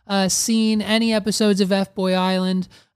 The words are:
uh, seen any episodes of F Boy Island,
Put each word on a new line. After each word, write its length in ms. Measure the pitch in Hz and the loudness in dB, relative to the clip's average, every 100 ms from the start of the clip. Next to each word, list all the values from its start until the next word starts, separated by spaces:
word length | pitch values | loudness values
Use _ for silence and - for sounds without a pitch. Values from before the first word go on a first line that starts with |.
| - | -6
uh, 240 | 196 190 | -2 0
seen 500 | - - 226 220 214 | -2 0 2 2 0
any 320 | 202 220 226 | 0 0 0
episodes 480 | 220 208 - 214 196 | 0 -2 0 2 2
of 100 | 190 | 2
F 240 | 196 190 | 0 -2
Boy 200 | - 185 | -4 -2
Island, 520 | 185 185 185 185 185 180 - _ | 0 0 0 0 -2 -4 -12 _